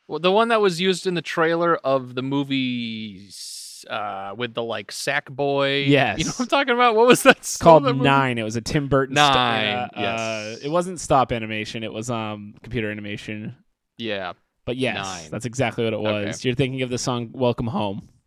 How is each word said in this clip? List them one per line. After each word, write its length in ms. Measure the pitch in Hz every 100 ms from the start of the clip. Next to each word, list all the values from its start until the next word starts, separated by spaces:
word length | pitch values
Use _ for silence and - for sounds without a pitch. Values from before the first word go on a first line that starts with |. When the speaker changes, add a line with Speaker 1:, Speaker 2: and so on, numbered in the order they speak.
| -
Speaker 1:
Well, 120 | 151
the 120 | 180
one 180 | 202 226
that 120 | 220
was 220 | 202 165
used 240 | 190 175 190
in 80 |
the 80 | 170
trailer 540 | - 175 160 170 170 165
of 360 | 135 135 123
the 60 | 123
movie, 1000 | 135 139 139 135 127 123 117 110 110 95 101
s-, 580 | - - - - - -
uh, 460 | 113 104 98 98 107
with 160 | 120
the, 100 | 117
like, 300 | 117 107 101
sack 380 | - - 143 -
boy. 540 | 135 143 139 139 139 139
Speaker 2:
Yes. 320 | 147 120 123
Speaker 1:
You 80 | 160
know 60 |
what 80 | -
I'm 60 | 247
talking 280 | 285 269
about? 200 | 240 247
What 120 | 220 247
was 160 | -
that 200 | 269 -
song, 220 | - -
Speaker 2:
Called 200 | 170 156 185
Speaker 1:
that 80 |
movie? 100 | 135
Speaker 2:
Nine. 320 | 139 139 131 117
It 60 |
was 120 | 110 117
a 40 |
Tim 260 | - 151 139
Burton 280 | 135 135 139
st-, 100 | 143
Speaker 1:
Nine, 320 | 131 123 110 107 123
Speaker 2:
uh, 120 | 123 120
Speaker 1:
yes. 240 | 117 113
Speaker 2:
uh, 360 | 113 110 107 113
it 60 | 139
wasn't 320 | 175 180 175
stop 320 | - 143 120
animation. 500 | 120 110 110 107 117
It 60 | 110
was, 180 | 110 113
um, 440 | 113 107 107 104 -
computer 280 | - 117 107
animation. 640 | 107 104 107 - 107 110 - _ _ _ -
Speaker 1:
Yeah. 380 | 113 98 90 - _ _ -
Speaker 2:
But 100 | 127
yes, 200 | 123 95
Speaker 1:
Nine. 280 | 98 90 78
Speaker 2:
that's 160 | 107 120
exactly 380 | 120 117 107
what 100 | 113
it 60 | 107
was. 360 | 107 104 104 82
Speaker 1:
Okay. 100 | 131
Speaker 2:
You're 40 |
thinking 280 | 120 131 131
of 80 | 127
the 80 | 123
song 320 | 135 120 113
Welcome 360 | 127 123 117 120
Home. 380 | 196 104 101 - _